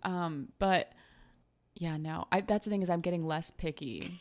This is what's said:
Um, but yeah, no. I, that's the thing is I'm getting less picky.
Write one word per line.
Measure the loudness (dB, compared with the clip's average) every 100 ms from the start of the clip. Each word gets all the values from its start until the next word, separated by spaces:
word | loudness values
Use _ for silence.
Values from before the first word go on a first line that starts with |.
Um, | -2 0 0 -2 -8 0
but | 4 4 2 -10 -20 -20 -20 _ _ _ _
yeah, | -6 -4 -2
no. | -4 -4 0
I, | 0
that's | 2 0
the | 2
thing | 0
is | 2
I'm | 2
getting | 2 0 0
less | -2 -4
picky. | -4 -6 -4 -8 -6 -8 -10